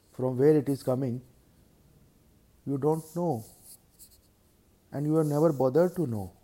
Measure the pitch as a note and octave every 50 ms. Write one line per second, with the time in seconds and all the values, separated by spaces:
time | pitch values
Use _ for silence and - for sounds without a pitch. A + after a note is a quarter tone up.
0 | _ _ _ - B2+ B2+ B2+ B2 C#3 D3+ D#3 D3+ B2 C#3 C#3 C3 - C3+ B2+ B2+
1 | C#3 B2 A#2 B2 - - _ _ _ _ _ _ _ _ _ _ _ _ _ _
2 | _ _ _ _ _ _ _ _ _ _ _ _ - C3+ C#3 C3+ C3+ D3+ D#3+ D#3+
3 | D#3+ - - E3+ F3 E3 C3 A2+ A2 - - - - - - - _ _ _ -
4 | - - _ _ _ _ _ _ _ _ _ _ _ _ _ _ _ _ - C#3+
5 | D3 D3+ D#3 D#3+ D#3 D3 C#3+ D3 E3 E3 C#3+ C3 C3 C3 B2+ D#3+ F3+ F3+ F3+ F#3
6 | D#3 A#2+ A2+ G#2 F#2 F#2 - _